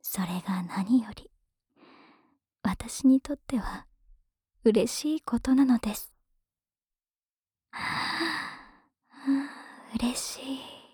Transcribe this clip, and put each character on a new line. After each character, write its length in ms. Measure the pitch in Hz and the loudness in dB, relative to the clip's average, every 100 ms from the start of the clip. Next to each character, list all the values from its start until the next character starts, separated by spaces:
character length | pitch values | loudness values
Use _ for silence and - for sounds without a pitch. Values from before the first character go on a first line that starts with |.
| - | -6
そ 60 | - | -4
れ 220 | 180 180 | -2 -4
が 160 | - 185 | -2 -2
何 400 | 175 196 190 254 | -2 -4 4 2
よ 60 | 214 | 2
り、 160 | - - _ _ _ _ _ - - - _ _ _ _ _ | -14 -18 _ _ _ _ _ -20 -20 -20 _ _ _ _ _
私 440 | 202 190 240 - 262 | -4 -4 -8 2 4
に 140 | 262 | 4
と 140 | - | 2
っ 20 | 285 | -10
て 200 | - 247 | -4 -4
は 300 | - 190 - _ _ - _ _ _ _ | -4 -8 -14 _ _ -20 _ _ _ _
嬉 280 | 226 214 226 | 4 6 2
し 220 | - 302 311 | -2 -2 -2
い 40 | |
こ 180 | - 240 | -2 -2
と 160 | - | 4
な 80 | 262 | 6
の 140 | 262 240 | 6 4
で 180 | 220 | 2
す。 160 | 214 - _ _ _ _ _ _ _ _ _ _ _ _ _ _ _ _ - - - - - 330 320 - - - - _ _ _ 262 269 277 277 - - - - | -6 -10 _ _ _ _ _ _ _ _ _ _ _ _ _ _ _ _ -8 -6 -4 -4 -2 -2 -2 -6 -12 -20 -20 _ _ _ -6 0 0 0 -12 -18 -20 -8
嬉 260 | 226 240 254 | -2 -2 -2
し 200 | - - | -8 -8
い。 180 | 269 262 - - - | -8 -8 -10 -20 -20